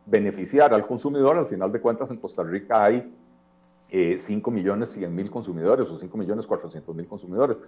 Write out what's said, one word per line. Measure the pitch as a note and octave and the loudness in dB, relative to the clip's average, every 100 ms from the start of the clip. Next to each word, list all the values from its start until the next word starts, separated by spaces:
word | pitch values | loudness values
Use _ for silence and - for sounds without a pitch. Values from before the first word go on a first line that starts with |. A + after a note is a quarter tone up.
| - | 0
beneficiar | G#2 G2+ G2 F2 C#3 C#3+ | 2 2 -4 0 6 6
al | G#2+ - | 6 2
consumidor. | A#2+ C#3+ C#3+ C3+ E3+ | -4 -2 2 4 4
Al | - | 0
final | F#2+ F#2+ | -2 -2
de | A2+ | 0
cuentas, | A#2 A#2 C3+ | 0 0 -6
en | A2+ | -8
Costa | G2 - | -8 -6
Rica | E2 G2 - A2+ | -4 -6 2 4
hay, | G#2 A#2+ - - _ _ _ _ _ _ _ | 6 4 -4 -20 _ _ _ _ _ _ _
eh, | F#2 E2+ F#2 | 0 2 0
cinco | - G#2 A#2+ | -2 -4 -2
millones | G#2+ F#2+ G2+ A2+ | -2 0 -2 -4
cien | G#2 F2 | -6 -6
mil | E2+ G2+ | -4 -6
consumidores | A#2+ G2 E2 F2+ C3+ C#3+ | -8 -8 -2 2 2 2
o | D#2+ | -6
cinco | F2+ G#2+ | -10 -8
millones | F#2 A2 A2 | -4 -6 -4
cuatrocientos | F#2 E2 D#2 E2+ E2 | -4 -4 -14 -12 -12
mil | E2+ | -12
consumidores. | G2+ F2+ G#2 C3+ - | -14 -8 0 0 0